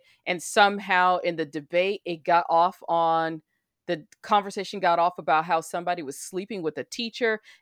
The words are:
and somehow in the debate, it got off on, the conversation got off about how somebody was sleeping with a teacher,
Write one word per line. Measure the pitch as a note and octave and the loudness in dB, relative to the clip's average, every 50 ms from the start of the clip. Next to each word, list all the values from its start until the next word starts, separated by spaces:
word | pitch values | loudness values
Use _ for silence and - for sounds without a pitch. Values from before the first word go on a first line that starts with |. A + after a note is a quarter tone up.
| _ _ _ _ _ | _ _ _ _ _
and | - F3+ E3 - | -6 -6 -6 -6
somehow | - - A3+ G#3 G3+ G3+ G3+ G3 F#3+ F#3+ F3+ F3+ F3+ F3+ F3+ | -2 4 4 4 4 4 0 -2 0 2 4 4 4 4 2
in | - F3 E3+ | 0 -2 -2
the | D#3+ D#3+ | -2 -6
debate, | C#3+ D3 D#3 C#3+ - E3+ F3 F#3 G3 G#3 - - | -6 -6 -10 -10 -2 0 0 0 0 -2 -4 -6
it | E3+ E3+ D#3+ - | -8 -10 -6 0
got | - E3+ E3+ E3+ - | 2 2 2 2 2
off | E3 E3 E3+ F3+ - - - - | 2 4 4 2 0 -4 -4 -2
on, | E3+ E3+ E3 E3 E3 E3 E3 D#3+ D#3+ D#3 - _ _ _ _ _ _ _ _ - | 0 2 2 2 2 2 0 -2 -4 -8 -12 _ _ _ _ _ _ _ _ -6
the | F3 D#3 D3+ _ - _ - | -6 -6 -6 _ -20 _ -2
conversation | - A3 G#3 G3 G3+ - - F#3+ - - G3+ | 2 2 2 2 0 -6 -8 -10 -8 -6 0
got | F3 F3+ E3+ E3+ | 2 2 4 4
off | E3+ F3+ F3 - | 2 0 0 -2
about | E3 F3+ D#3+ D#3 E3 | -2 2 2 2 2
how | F3 F3 E3 | 2 0 -2
somebody | D#3+ - - F3 F3 F3 F3 F3 D#3 | -2 -2 -6 -6 -4 -4 -4 -4 -6
was | C3 C#3+ - | -10 -12 -12
sleeping | - - - F3+ G3+ - A3+ F#3+ D#3+ | -14 -10 -8 -8 -8 -6 -8 -6 -6
with | D#3 D3+ D3 | -6 -6 -6
a | B2 | -10
teacher, | - - - A#3+ A3+ - - B3+ A3+ A3 A3 - - - _ | -10 -8 -8 -8 -8 -4 -2 0 0 0 -2 -6 -14 -20 _